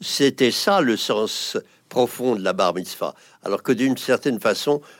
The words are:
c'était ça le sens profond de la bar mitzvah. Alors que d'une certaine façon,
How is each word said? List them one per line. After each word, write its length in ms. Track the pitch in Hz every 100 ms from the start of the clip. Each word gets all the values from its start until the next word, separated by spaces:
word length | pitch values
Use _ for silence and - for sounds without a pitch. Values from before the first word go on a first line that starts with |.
c'était 500 | - - 139 - 123
ça 300 | - - 196
le 160 | 131 107
sens 580 | - 107 110 - - - - _ -
profond 480 | 131 123 - 127 107
de 80 |
la 100 | 92
bar 220 | 95 92 87
mitzvah. 400 | 82 - 80 - - _
Alors 200 | - 101
que 80 | -
d'une 260 | 113 135 127
certaine 420 | - 123 147 110
façon, 420 | 110 98 147 147 -